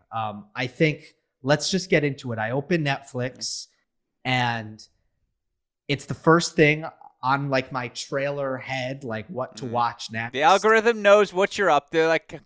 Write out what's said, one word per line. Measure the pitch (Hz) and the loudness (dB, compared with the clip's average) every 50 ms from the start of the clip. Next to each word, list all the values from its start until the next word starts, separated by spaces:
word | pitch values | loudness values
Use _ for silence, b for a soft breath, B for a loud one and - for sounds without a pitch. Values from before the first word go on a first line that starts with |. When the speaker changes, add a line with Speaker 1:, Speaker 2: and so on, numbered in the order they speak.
| _ _ - | _ _ -8
Speaker 1:
Um, | 113 110 107 104 104 101 - _ | -6 -6 -6 -8 -10 -16 -14 _
I | 123 131 127 | -8 -8 -8
think | - - 165 156 147 - - - _ _ _ _ _ _ | -2 0 0 0 0 -4 -10 -20 _ _ _ _ _ _
let's | - 131 147 196 196 - | -2 0 0 0 0 -2
just | - 185 175 - | -4 -4 -2 0
get | - 160 147 | 0 2 2
into | 147 135 - - 127 | 0 -4 -6 -8 -10
it. | 113 107 | -6 -6
I | 110 113 | -4 -4
open | 120 139 143 - 180 165 151 | -4 -4 -2 -2 -2 0 0
Netflix | 143 139 131 - - - 123 123 131 - - - - - - - - _ _ _ _ _ _ _ _ _ _ _ | 0 -2 -4 -6 -10 -8 -6 -6 -6 -6 -8 -10 -8 -8 -10 -12 -16 _ _ _ _ _ _ _ _ _ _ _
and | 127 131 123 120 120 117 117 110 107 107 107 - - _ _ _ _ _ _ _ _ _ _ _ _ _ _ _ _ _ _ _ - | -2 -2 0 0 -2 -2 -4 -8 -10 -14 -18 -20 -20 _ _ _ _ _ _ _ _ _ _ _ _ _ _ _ _ _ _ _ -6
it's | 143 135 - | -6 -6 -4
the | - 135 | -8 -10
first | - - 165 160 170 170 - - | 0 4 6 6 6 4 0 4
thing | - 156 147 151 156 160 160 - _ - - _ _ - | 4 6 6 4 2 -4 -10 -14 _ -20 -20 _ _ -2
on, | 127 135 139 143 143 | 0 0 0 0 0
like, | 135 131 127 - | 0 -2 -2 -2
my | 139 131 123 120 | -6 -8 -8 -8
trailer | - - - - 147 139 135 143 143 143 139 135 131 123 | -10 -12 -12 -8 -6 -4 -4 -4 -4 -4 -4 -6 -6 -6
head, | 120 - 135 131 127 127 135 139 - | -8 -8 -8 -6 -6 -8 -8 -10 -8
like, | 120 110 110 104 - | -8 -8 -8 -10 -10
what | 180 120 127 - - - | -8 -8 -8 -8 -8 -12
to | 143 | -10
Speaker 2:
Mm. | 123 | -6
Speaker 1:
watch | 113 120 120 117 113 - - - | -2 -2 -2 -2 -4 -6 -12 -10
next. | 113 113 113 120 127 | -8 -8 -8 -6 -2
Speaker 2:
The | 127 147 | 2 4
algorithm | 160 190 202 - 220 220 226 208 233 233 214 | 4 4 6 4 4 4 4 4 2 -2 2
knows | 202 202 202 208 208 - 175 | 4 6 6 6 6 2 2
what | 180 196 196 - - | 0 0 0 0 0
you're | 202 180 | 2 4
up. | 151 143 - _ | 4 2 2 _
They're | - 160 160 165 | 0 0 2 2
like, | 165 156 - _ | 2 0 -2 _
"C-, | - 151 - | -16 -18 -12